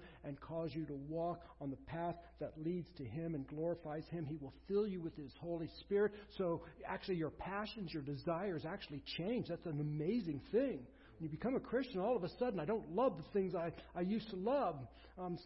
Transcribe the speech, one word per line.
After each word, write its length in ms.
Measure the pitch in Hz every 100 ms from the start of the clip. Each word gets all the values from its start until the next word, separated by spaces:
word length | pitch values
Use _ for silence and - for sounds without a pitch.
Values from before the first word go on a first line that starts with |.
| - -
and 160 | 151 139
cause 300 | - 165 165
you 100 | 143 151
to 80 |
walk 480 | 143 143 165 165 170 - -
on 100 | 139
the 60 | 135 -
path 260 | 165 170 170 - -
that 140 | 147 156
leads 320 | 156 180 156 -
to 60 |
him 300 | 127 127 165
and 140 | 156 135
glorifies 560 | 147 165 165 156 151 151
him. 160 | 170 139
He 100 | 156
will 180 | 135 - -
fill 180 | 202 214
you 140 | 185
with 160 | 160 151
his 160 | 139 -
Holy 280 | 170 170 156 -
Spirit. 320 | - 202 208 208 - -
So 240 | 180 165 - - -
actually 300 | 190 - 180
your 140 | 151
passions, 640 | - 175 196 214 226 170
your 100 | 165
desires 640 | 135 139 143 165 202 160
actually 380 | 156 196 - 143 - -
change. 280 | 180 247 -
That's 180 | 170 180
an 140 | 147
amazing 600 | 151 147 151 240 175 139 -
thing. 340 | 214 269 151 123 - - -
When 120 | 160
you 0 |
become 260 | 151 226 254
a 40 |
Christian, 380 | - 254 262 180
all 160 | 190
of 100 | 165
a 40 | 175 -
sudden, 220 | 247 185
I 60 | 151
don't 280 | 220 147
love 220 | 175 262 165
the 60 | 156
things 220 | 202 190
I, 180 | 175 165 - - 175
I 40 |
used 260 | 180 220 208
to 80 | 185
love. 400 | 202 285 208 147 123 - - -
Um, 200 | 180 170